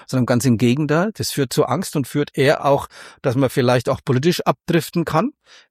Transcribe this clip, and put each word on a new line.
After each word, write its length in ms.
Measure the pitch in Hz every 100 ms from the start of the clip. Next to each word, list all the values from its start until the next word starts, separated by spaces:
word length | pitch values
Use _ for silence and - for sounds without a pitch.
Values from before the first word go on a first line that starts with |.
| -
sondern 200 | 131 117
ganz 180 | 123
im 120 | 135 110
Gegenteil. 540 | 120 135 147 151 208
Das 180 | - -
führt 200 | - 135
zu 140 | - 135
Angst 300 | 139 190 156
und 100 | 131
führt 320 | 147 147 -
eher 260 | 139 -
auch, 220 | 143 139 - - - -
dass 140 | -
man 160 | 120 131
vielleicht 380 | - 123 123 -
auch 140 | 131
politisch 360 | - 127 160 165
abdriften 640 | - 151 - 165 - 175
kann, 280 | 160 - 247 - _ - _